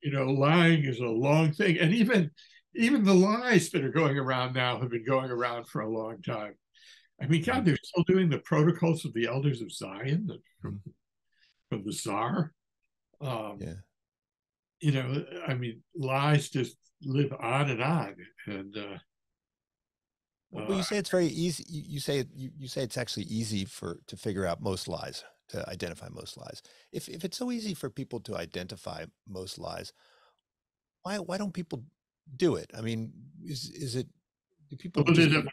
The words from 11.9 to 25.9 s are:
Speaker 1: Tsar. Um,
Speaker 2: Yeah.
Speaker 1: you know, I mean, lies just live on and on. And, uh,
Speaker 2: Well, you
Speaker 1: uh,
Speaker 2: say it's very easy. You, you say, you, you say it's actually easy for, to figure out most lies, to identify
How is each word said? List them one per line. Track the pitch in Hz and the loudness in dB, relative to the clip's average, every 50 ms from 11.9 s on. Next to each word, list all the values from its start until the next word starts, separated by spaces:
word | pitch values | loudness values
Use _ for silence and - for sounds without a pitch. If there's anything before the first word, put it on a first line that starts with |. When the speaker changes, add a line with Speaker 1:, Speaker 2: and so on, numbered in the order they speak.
| - | -8
Speaker 1:
Tsar. | - - - 101 104 110 - - 202 165 156 _ _ _ _ _ _ _ _ _ _ _ _ _ _ 147 | -6 -6 -4 -2 -2 -2 0 0 0 -2 -2 _ _ _ _ _ _ _ _ _ _ _ _ _ _ -8
Um, | 135 127 113 107 107 90 - | -6 -6 -6 -6 -8 -10 -10
Speaker 2:
Yeah. | 92 82 82 98 92 _ _ _ _ _ _ _ _ _ _ _ _ _ _ _ _ _ _ _ | -10 -10 -10 -12 -16 _ _ _ _ _ _ _ _ _ _ _ _ _ _ _ _ _ _ _
Speaker 1:
you | - 151 139 | 0 2 2
know, | 135 127 123 131 147 175 - - 180 - | 2 0 -2 -4 -4 -4 -6 -10 -10 -6
I | - 131 | -4 -4
mean, | 123 123 120 113 - _ _ _ | -4 -4 -6 -8 -10 _ _ _
lies | 170 139 131 131 135 139 147 151 143 147 - | -6 -4 0 0 2 4 4 4 4 2 0
just | - 139 123 120 - _ _ _ _ _ - | -2 -2 -2 -2 -4 _ _ _ _ _ -6
live | 143 131 139 147 - 135 | -2 2 2 2 0 0
on | - - - 131 139 147 139 | -4 -4 -2 0 2 2 0
and | 131 107 123 | 0 0 0
on. | 139 165 165 117 98 104 - - - _ _ - | 0 0 0 0 -2 -8 -14 -18 -20 _ _ -10
And, | - 104 95 98 98 101 | -10 -8 -8 -10 -10 -10
uh, | 107 104 101 98 90 - _ _ _ _ _ _ _ _ _ _ _ _ _ _ _ _ _ _ _ _ _ _ _ _ _ _ _ _ _ | -10 -10 -10 -12 -14 -16 _ _ _ _ _ _ _ _ _ _ _ _ _ _ _ _ _ _ _ _ _ _ _ _ _ _ _ _ _
Speaker 2:
Well, | - - 107 - 196 | -10 -10 -4 -2 -2
you | 190 | -2
Speaker 1:
uh, | 180 | 0
Speaker 2:
say | - 214 208 | 0 -2 -2
it's | 185 - | -2 0
very | - 185 175 160 | 2 2 2 2
easy. | - - 165 180 160 - - | 2 0 0 0 -2 -4 -8
You, | - 170 151 147 | -10 -10 -10 -10
you | - 147 143 | -6 -8 -6
say, | 135 - 143 143 127 - - | -4 -2 0 -2 -2 -4 -6
you, | 135 131 127 - 151 | -12 -12 -12 -12 -12
you | 135 127 | -14 -8
say | - - 135 | -4 -4 -4
it's | 117 - 131 | -4 -4 -6
actually | 123 113 - - 101 | -6 -6 -6 -6 -6
easy | - 110 110 113 107 107 101 95 | -4 -4 -4 -2 -2 -2 -4 -4
for, | 95 - - - 92 85 - _ - | -4 -8 -10 -10 -10 -10 -10 _ -18
to | - 95 | -18 -8
figure | - 113 101 92 95 | -6 -4 -2 -2 -2
out | 87 85 - | -2 -2 -2
most | - 104 95 90 - | -2 -4 -4 -4 -4
lies, | - 85 78 71 67 62 - - - _ _ _ _ | -8 -8 -8 -8 -10 -10 -12 -16 -16 _ _ _ _
to | - - - - | -10 -10 -8 -8
identify | 92 90 - 87 | -8 -8 -8 -8